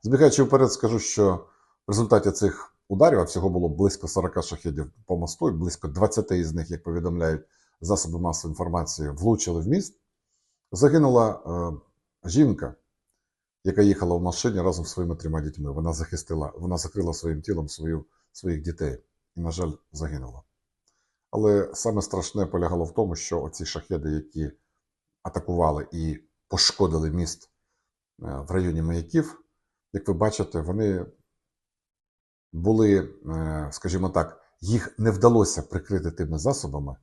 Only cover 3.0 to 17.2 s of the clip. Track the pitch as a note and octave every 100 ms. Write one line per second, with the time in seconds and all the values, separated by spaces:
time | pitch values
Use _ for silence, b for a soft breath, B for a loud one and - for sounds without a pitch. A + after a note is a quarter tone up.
3 | C#3+ A2 E2+ - F#2 F2 F2 D2+ G2 -
4 | - - F2 F2+ E2 E2 E2+ D2 D2 _
5 | _ F2 E2 - D3+ D#2+ F2 - D#2+ D2
6 | G#2+ A2 G2+ F#2 E2 D#2+ D#2+ E2+ - E2
7 | E2+ E2+ E2 D#2 - _ _ _ E2 F#2+
8 | E2 E2+ F2 E2 E2+ D2+ F2 E2+ D#2+ -
9 | D2+ C#2+ G2 A2 - E2+ F2 E3+ - _
10 | _ _ _ _ _ _ _ - C#3 D#3
11 | C#3+ B2 A2 - - F2 E2+ D2 _ _
12 | _ _ F2+ F2 D3 G2 C2 - _ _
13 | _ _ _ _ _ _ F#2+ G2 G2+ F#2+
14 | F2 F2 F2+ F2 B2 G2+ F2+ E2+ D#2+ -
15 | F2 D#2+ D#2+ D#2 D2+ - C#2+ C#2 D#2+ D#2+
16 | E2 E2 - E2 D2 - F2 F2 E2+ G2+
17 | F2 D#2+